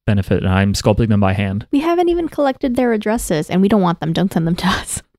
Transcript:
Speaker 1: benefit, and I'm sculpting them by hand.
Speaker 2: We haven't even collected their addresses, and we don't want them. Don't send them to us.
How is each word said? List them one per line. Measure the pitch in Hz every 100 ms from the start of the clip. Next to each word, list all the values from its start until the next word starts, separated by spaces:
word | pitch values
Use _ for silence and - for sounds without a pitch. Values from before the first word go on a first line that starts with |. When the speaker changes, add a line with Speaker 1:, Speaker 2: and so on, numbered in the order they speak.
| -
Speaker 1:
benefit, | 101 - 95
and | 95
I'm | 95 101
sculpting | 98 117 104 113
them | 104
by | 98
hand. | 95 101 98 -
Speaker 2:
We | 277
haven't | 330 349 349
even | 339 330
collected | - 285 269 277 240
their | 247
addresses, | 220 214 233 - 156 156
and | 180
we | 196
don't | 214
want | 180 170
them. | 160
Don't | 165 180
send | 175 165
them | 180
to | 185
us. | - - - -